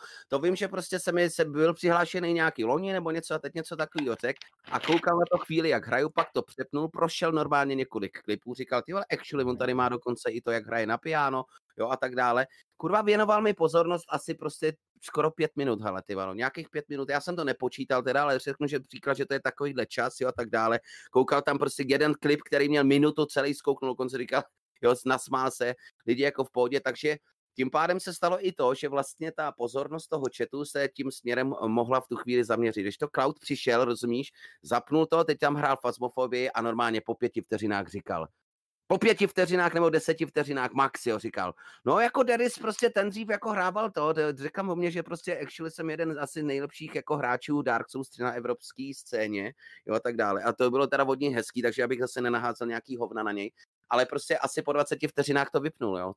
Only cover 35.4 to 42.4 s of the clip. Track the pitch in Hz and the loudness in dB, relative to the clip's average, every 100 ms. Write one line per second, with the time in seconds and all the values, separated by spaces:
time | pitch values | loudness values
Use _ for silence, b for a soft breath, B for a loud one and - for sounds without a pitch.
35.4 | 147 147 143 135 123 117 123 127 127 123 | 2 2 0 0 -2 -2 -4 -2 -2 0
36.4 | 127 113 117 113 117 110 - 117 120 117 | -2 -2 -2 0 0 0 -2 -2 -2 -4
37.4 | - 107 107 101 95 101 - 87 80 _ | -4 -4 -2 -2 -4 -8 -6 -6 -6 _
38.4 | _ _ _ _ - 180 220 208 196 - | _ _ _ _ -2 2 4 4 2 2
39.4 | 175 180 170 165 165 156 160 160 147 151 | 2 4 2 4 4 4 2 -2 -2 -2
40.4 | 143 139 123 127 135 - 120 107 - - | -2 -2 -2 2 0 0 -2 -2 -2 -4
41.4 | 90 - B B 123 175 240 277 247 233 | -6 -6 B B 2 4 4 2 2 4